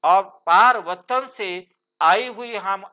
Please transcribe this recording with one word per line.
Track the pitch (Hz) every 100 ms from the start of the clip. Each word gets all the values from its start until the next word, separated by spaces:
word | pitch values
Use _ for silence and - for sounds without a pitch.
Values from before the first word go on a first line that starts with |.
और | 151 185
पार | 196 _ - 175 240 233
वतन | 165 180 _ 254 262
से | - 196 180 185 _ _ _
आई | 165 196 247
हुई | 220 240 214
हम | 190 196 190